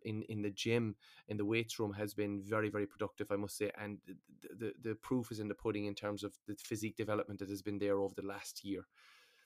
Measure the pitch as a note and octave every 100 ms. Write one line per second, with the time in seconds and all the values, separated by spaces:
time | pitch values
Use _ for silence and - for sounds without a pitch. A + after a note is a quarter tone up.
0 | A2+ G#2+ - G#2+ G2+ G2 A2+ A#2 A2+ G2+
1 | - - - G#2 G2+ A2+ A2+ - G#2+ G2
2 | G#2 G2+ G#2 G2+ G2 A2 G#2+ G#2 G2+ -
3 | G#2 - G2+ G2+ G2+ - G#2 - G#2 G2+
4 | - F#2 - - - F#2+ A2 - A#2 G#2+
5 | - B2+ A2 G#2+ G#2+ G2+ A2+ G#2 G#2 G2
6 | G#2 G2+ G2+ - - G#2 - G#2+ G#2+ -
7 | G#2+ G#2+ - G2 G2 G2 G#2 G2+ G2+ G2
8 | G2 F#2+ G2 G2+ - - G2+ F#2 - -
9 | - - - _